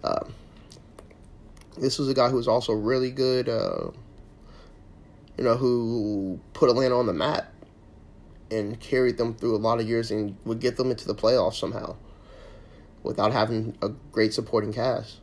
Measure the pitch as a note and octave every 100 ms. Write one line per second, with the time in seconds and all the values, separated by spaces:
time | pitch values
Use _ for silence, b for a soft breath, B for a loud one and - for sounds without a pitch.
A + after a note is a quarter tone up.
0 | - - - B B B B - - -
1 | - - - - - - - - C3+ C3+
2 | C#3 C3 B2 C3 A#2 A2+ A#2 G#2+ G#2+ C3
3 | B2+ C3 C3 B2+ A2+ G2+ G1+ G1+ G1+ -
4 | - - - - B B B B B -
5 | - - - - B2+ A#2+ C3 A#2+ A2+ A#2+
6 | G#2 G2+ F#2+ F2+ - - C#3 A#2+ C3 B2
7 | A#2 E2 G#2+ - - - - - - -
8 | - - - - - A2 G#2 A2+ - B2+
9 | B2+ A#2+ A#2 A2+ A#2+ A2 A2+ A#2 A2 A#2
10 | A2+ G#2+ G#2+ F#2+ - A2+ B2 B2 B2+ A#2
11 | - G#2+ A2 B2+ F#2 - E2 - - -
12 | - B B B B B B B B B
13 | - - G#2+ A2 A2 A2+ A2 - G2+ A2
14 | - - A2 - A2+ A2+ G#2 G#2+ B2 A2+
15 | A2 -